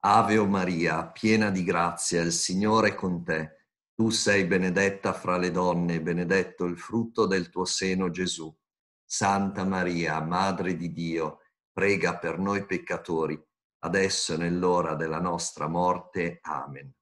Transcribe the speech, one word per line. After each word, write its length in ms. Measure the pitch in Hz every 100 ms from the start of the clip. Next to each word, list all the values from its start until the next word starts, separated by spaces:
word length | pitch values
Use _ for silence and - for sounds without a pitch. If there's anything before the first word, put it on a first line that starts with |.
Ave 340 | 98 107 104 110
o 80 | 104
Maria, 600 | 98 90 85 85 80 80
piena 420 | - 110 110 107
di 140 | 95
grazia, 580 | 87 87 85 - - 85
il 80 | 85
Signore 600 | 85 - 92 107 110 107
è 40 |
con 300 | 98 95 87
te. 460 | 87 80 78 - _ _ _
Tu 180 | - 113
sei 340 | 107 - 101
benedetta 680 | 90 92 92 87 98 98 98
fra 260 | 92 - 90
le 120 | 90
donne, 440 | 87 90 87 85
e 60 | 85
benedetto 640 | 78 85 87 95 90 -
il 140 | 90 87
frutto 480 | - 113 113 - 101
del 240 | 95 85
tuo 140 | 87
seno, 440 | 90 - 95 92 92
Gesù. 460 | 82 90 - 78 - _ _ _ _
Santa 600 | _ - 98 98 98 95
Maria, 560 | 95 95 90 85 80 78
Madre 560 | 80 87 98 90 92 85
di 160 | 85
Dio, 480 | 80 82 82 78 - _ _ _
prega 460 | - 98 98 87 87
per 200 | 85 78
noi 260 | 98 101
peccatori, 720 | 98 87 - 85 - 82 78 76 _ _ _ _
adesso 540 | 82 95 95 - -
è 20 | 80
nell'ora 580 | 85 87 90 87 82
della 240 | 76 80 80
nostra 480 | 90 85 - - 78
morte. 720 | 82 90 90 - 95 85 85
Amen. 520 | - 73 71 69 69 _